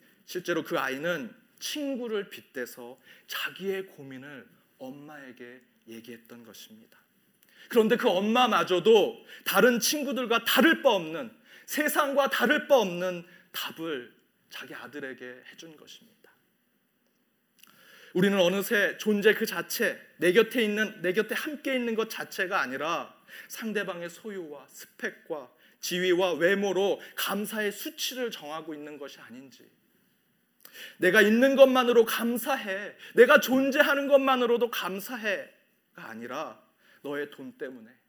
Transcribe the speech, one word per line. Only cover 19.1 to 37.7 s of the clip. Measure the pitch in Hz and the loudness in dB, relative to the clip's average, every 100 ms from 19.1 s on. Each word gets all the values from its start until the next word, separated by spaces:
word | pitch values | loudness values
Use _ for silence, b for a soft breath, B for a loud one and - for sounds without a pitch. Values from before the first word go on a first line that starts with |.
| 208 208 | 2 4
그 | 202 | 2
자체, | 220 170 - - 185 120 - - | 0 -4 -6 -2 -2 -4 -12 -2
내 | 170 | 4
곁에 | 185 220 247 | 4 4 2
있는, | 214 208 208 - | 0 0 -4 -4
내 | 180 | -2
곁에 | 190 214 | 0 -2
함께 | 226 311 294 277 | -4 -6 -6 -4
있는 | 254 233 | -2 -2
것 | 220 220 | -2 -4
자체가 | - 151 - 185 190 | -6 -8 -6 -2 -2
아니라 | 131 135 156 156 117 - - B B | -2 -4 -4 -4 -6 -16 -20 B B
상대방의 | - 226 202 190 175 170 | -10 -6 -4 -4 -8 -10
소유와 | - 220 190 156 143 131 | -12 -14 -12 -12 -16 -20
스펙과 | - - - 214 - - 151 123 _ b b | -20 -20 -10 -10 -10 -10 -10 -12 _ b b
지위와 | - 180 180 175 185 | -6 0 2 2 2
외모로 | 156 170 202 202 180 196 143 B | 2 2 2 0 0 0 -2 B
감사의 | B - 196 208 220 208 | B -6 -4 -6 -4 -4
수치를 | - 311 - - 254 240 | -6 -10 -8 -8 -6 -8
정하고 | - 147 160 160 | -8 -12 -12 -10
있는 | 151 147 147 | -12 -12 -14
것이 | 139 151 | -16 -16
아닌지, | 135 123 135 - - _ _ _ _ _ _ _ _ _ - B B B | -20 -20 -20 -20 -20 _ _ _ _ _ _ _ _ _ -20 B B B
"내가 | 180 214 | 4 6
있는 | 208 233 269 | 6 6 6
것만으로 | 269 262 254 240 240 226 | 8 8 8 4 4 4
감사해, | - 233 240 285 247 208 190 208 - B | 2 -2 -4 -4 -4 -4 -8 -10 -16 B
내가 | 202 247 294 | 6 8 8
존재하는 | - 262 269 285 285 285 277 | 6 2 2 2 2 2 4
것만으로도 | 277 269 254 233 233 233 | 4 6 2 2 2 0
감사해"가 | - 180 196 196 247 214 165 - _ _ _ _ - 170 | -4 -6 -8 -10 -8 -4 -6 -8 _ _ _ _ -20 -16
아니라 | 113 120 139 139 110 _ _ b b | -14 -10 -10 -10 -14 _ _ b b
너의 | 139 143 147 | -10 -8 -8
돈 | - 131 - | -12 -18 -14
때문에, | 135 | -14